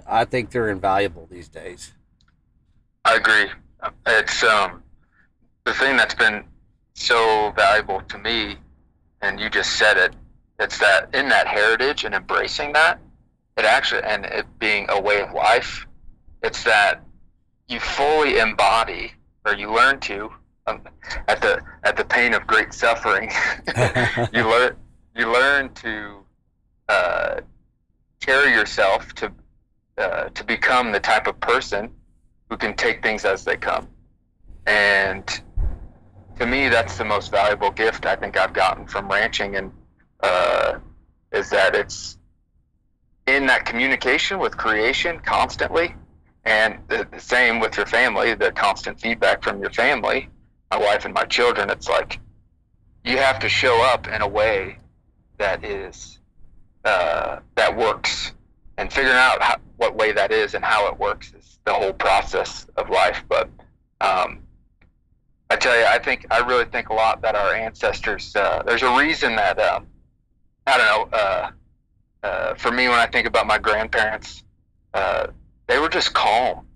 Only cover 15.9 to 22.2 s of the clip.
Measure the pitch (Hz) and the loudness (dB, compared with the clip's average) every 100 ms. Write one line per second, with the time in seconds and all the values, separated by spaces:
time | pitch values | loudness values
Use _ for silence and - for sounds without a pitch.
15.9 | - - - - - 113 - 117 107 101 | -20 -20 -20 -20 -8 -8 -4 2 4 4
16.9 | 78 - - - _ _ _ - 117 - | 2 -8 -20 -20 _ _ _ -12 -8 -6
17.9 | - 143 156 147 110 110 - 98 110 110 | 0 2 4 4 2 0 2 2 4 0
18.9 | 87 - - _ _ 107 101 104 113 127 | -4 -10 -14 _ _ -4 -4 0 4 4
19.9 | 135 - 101 110 - _ _ - 107 - | 2 -4 -8 -10 -14 _ _ -8 -8 -10
20.9 | - - - - - 107 101 - - 104 | -20 -14 -8 -2 0 2 0 -4 -4 -4
21.9 | - 104 123 | -2 -2 0